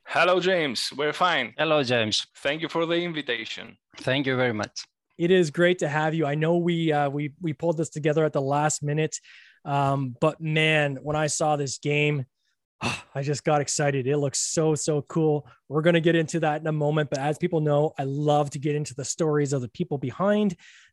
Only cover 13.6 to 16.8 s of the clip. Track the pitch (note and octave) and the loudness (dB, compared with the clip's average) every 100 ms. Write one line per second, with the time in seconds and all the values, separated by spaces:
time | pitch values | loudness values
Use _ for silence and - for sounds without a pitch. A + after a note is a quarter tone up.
13.6 | C#3 - D3 C#3 B2+ D3 C#3+ - - - | 0 0 0 0 0 0 0 -2 -2 0
14.6 | D#3 D3+ - D3+ - E3 D#3 D3 - - | 0 0 0 -2 -2 0 2 0 -4 -20
15.6 | _ C#3+ D#3+ E3+ E3 E3 D#3+ E3 D#3 D3+ | _ 2 4 4 4 4 2 0 0 -2
16.6 | D#3 D#3 | -2 -2